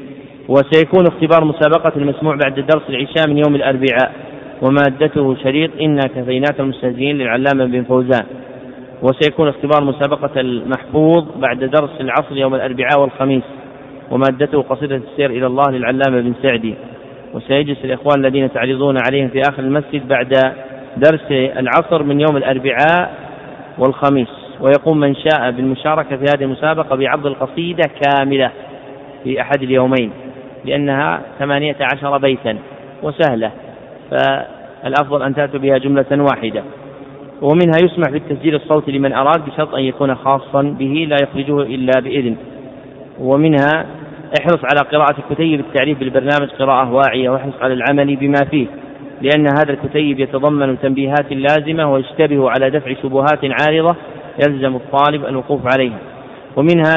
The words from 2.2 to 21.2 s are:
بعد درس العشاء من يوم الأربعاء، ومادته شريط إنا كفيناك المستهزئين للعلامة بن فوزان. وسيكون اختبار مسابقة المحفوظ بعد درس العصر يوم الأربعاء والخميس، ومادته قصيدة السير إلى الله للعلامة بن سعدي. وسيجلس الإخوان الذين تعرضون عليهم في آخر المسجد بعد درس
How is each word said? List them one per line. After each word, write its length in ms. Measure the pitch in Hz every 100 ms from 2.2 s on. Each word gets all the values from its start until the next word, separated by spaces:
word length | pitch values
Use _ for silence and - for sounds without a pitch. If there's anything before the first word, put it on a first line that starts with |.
| 156 143
بعد 100 | 139
درس 280 | 139 135 156 -
العشاء 400 | 127 139 160 156
من 100 | 147
يوم 160 | 147
الأربعاء، 580 | 143 135 131 131 120 127 - - - - -
ومادته 760 | 131 143 143 131 151 151 135 127
شريط 280 | 135 143 160 135
إنا 220 | 156 147 131 127
كفيناك 440 | 123 127 143 143
المستهزئين 580 | 135 127 127 120 139 147
للعلامة 460 | 123 120 139 135
بن 180 | 127 123
فوزان. 440 | 123 127 127 123 - - - - - - - -
وسيكون 460 | 127 131 151 151 151
اختبار 360 | 135 143 151
مسابقة 560 | 143 131 143 147 143 139
المحفوظ 840 | 127 120 127 131 - 147 156 170 156 131
بعد 220 | 131 123
درس 320 | 131 151 143 -
العصر 360 | 131 127 151 139
يوم 180 | 131
الأربعاء 460 | 131 131 127 123 143
والخميس، 420 | 139 - 135 131 - - - - - - -
ومادته 520 | 123 135 127 143 143
قصيدة 340 | 131 127 143 131
السير 340 | 110 - 139
إلى 160 | 120 127
الله 240 | 127 143
للعلامة 500 | 127 120 131 135 123
بن 120 | 120 117
سعدي. 320 | 135 117 113 101 - - - - -
وسيجلس 440 | 117 - 139 147 139
الإخوان 400 | 131 127 143 143
الذين 280 | 135 135 131
تعرضون 440 | 131 123 131 143 135 120
عليهم 220 | 139 131
في 120 | 131
آخر 220 | 143 139
المسجد 460 | 135 147 143 147 127
بعد 200 | 131 127 135 131 135 - - - -
درس 340 | 147 160